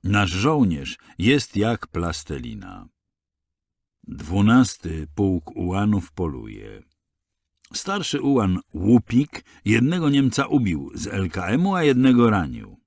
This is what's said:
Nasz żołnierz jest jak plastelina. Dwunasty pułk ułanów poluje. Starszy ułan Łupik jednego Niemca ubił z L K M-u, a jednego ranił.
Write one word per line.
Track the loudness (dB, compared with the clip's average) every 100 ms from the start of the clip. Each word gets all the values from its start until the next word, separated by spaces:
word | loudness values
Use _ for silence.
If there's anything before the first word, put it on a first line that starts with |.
Nasz | 0 0 0
żołnierz | 0 0 2 2 0 -8 -14 _ -2
jest | 2 2 0 -2
jak | -2 -2 -6
plastelina. | -6 -4 -6 -8 -10 -10 -14 -16 -18 -20 _ _ _ _ _ _ _ _ _ _ _ -18
Dwunasty | -14 -6 0 4 4 4 -2 -10 -8 -10 -2
pułk | 0 0 -6 -6
ułanów | -4 0 0 0 -4
poluje. | -6 -6 -6 -14 -16 -18 -20 _ _ _ _ _ _ _ _ _
Starszy | -10 -6 -6 -4 -2
ułan | 0 2 2 0 -4
Łupik | -4 4 4 4 0 0 -6 _ -8 0
jednego | 2 2 2 2
Niemca | 2 2 0 0
ubił | 0 0 -2 -6
z | -10 -8
L | -4 -4
K | -4 -2
M-u, | 0 0 2
a |
jednego | 2 4 4 6 4
ranił. | 4 -2 -8 -16 -20